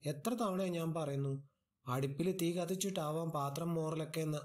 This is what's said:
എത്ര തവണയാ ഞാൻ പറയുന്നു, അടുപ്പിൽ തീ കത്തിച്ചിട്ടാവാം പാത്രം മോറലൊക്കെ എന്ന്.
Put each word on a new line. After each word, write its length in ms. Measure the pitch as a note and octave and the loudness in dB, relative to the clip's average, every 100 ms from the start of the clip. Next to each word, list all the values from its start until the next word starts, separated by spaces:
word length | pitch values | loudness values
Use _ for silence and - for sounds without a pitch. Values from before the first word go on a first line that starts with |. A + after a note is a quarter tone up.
| C#3+ | -6
എത്ര 280 | D3+ A3+ | -4 -2
തവണയാ 320 | A#3+ G#3+ F#3 F#3 | 0 2 2 0
ഞാൻ 280 | E3+ E3 | 0 0
പറയുന്നു, 540 | D#3+ C#3+ C#3 C#3 C#3 - _ _ _ - | 0 0 0 0 -2 -6 _ _ _ -2
അടുപ്പിൽ 500 | C3 C#3 C#3+ F3 F#3 | 0 0 2 0 2
തീ 160 | E3+ | 2
കത്തിച്ചിട്ടാവാം 800 | F3 E3+ F#3 G3 F#3 D3+ D#3+ E3 | 2 0 0 0 0 0 0 0
പാത്രം 440 | D#3 C#3 C#3+ E3+ | 0 -2 -2 0
മോറലൊക്കെ 460 | E3 D#3 D#3+ D#3 D#3+ | 0 0 0 -2 -2
എന്ന്. 180 | D#3 D3+ | 0 -2